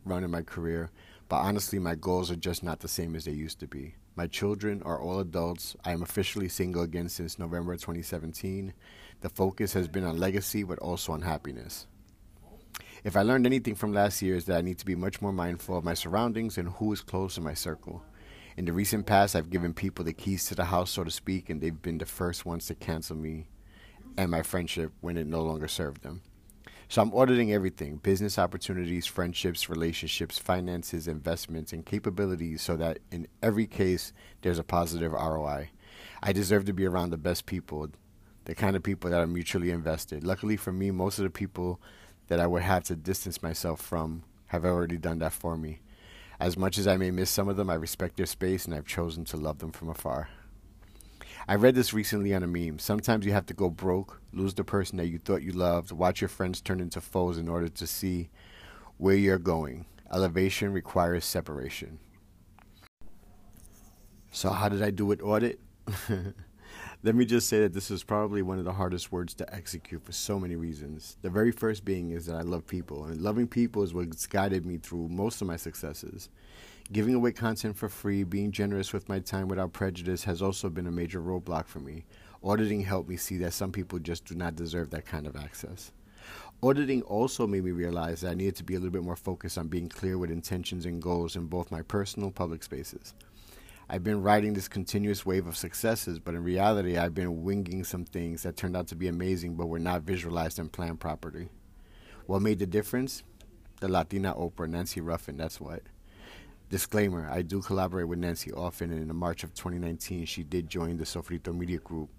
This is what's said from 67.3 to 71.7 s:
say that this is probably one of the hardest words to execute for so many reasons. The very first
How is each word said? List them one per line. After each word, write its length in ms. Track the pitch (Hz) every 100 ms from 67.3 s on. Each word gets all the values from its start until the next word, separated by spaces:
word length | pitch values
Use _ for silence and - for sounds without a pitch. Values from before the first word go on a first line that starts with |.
| 120 -
say 120 | 110
that 140 | 104
this 180 | 92 -
is 120 | 95
probably 380 | - 104 104 104
one 160 | 92 95
of 80 | 87
the 80 |
hardest 380 | 95 92 90 -
words 240 | 90 87 -
to 180 | - 101
execute 480 | - 85 - 80
for 80 | -
so 280 | - - 101
many 160 | 90 85
reasons. 600 | 82 73 73 78 - -
The 80 | 92
very 220 | 95 117
first 340 | 113 110